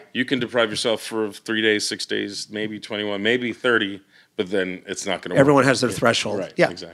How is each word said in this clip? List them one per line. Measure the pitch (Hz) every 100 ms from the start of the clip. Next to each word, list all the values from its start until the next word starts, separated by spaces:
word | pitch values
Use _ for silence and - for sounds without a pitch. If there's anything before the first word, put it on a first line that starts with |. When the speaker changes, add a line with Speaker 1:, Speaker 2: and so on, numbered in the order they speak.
| -
Speaker 1:
You | 113 123
can | 131
deprive | 117 123 113
yourself | 104 123 107
for | - 113 107
three | 98 - 110
days, | 110 104 -
six | 104
days, | - 107 101 101 -
maybe | 107 107 107
twenty-one, | - 107 104 101
maybe | 104 123 123
thirty, | - 127 117 101 98 _ _ _ -
but | 95
then | 98 92 90 101
it's | 95 98
not | 90
gonna | - 117
work. |
Speaker 2:
Everyone | 139 139
has | 131 113
their | 120
Speaker 1:
Yeah. | 98
Speaker 2:
threshold. | 123 113 110 101
Speaker 1:
Right, | 87 -
Speaker 2:
Yeah. | 165
Speaker 1:
exactly. | - -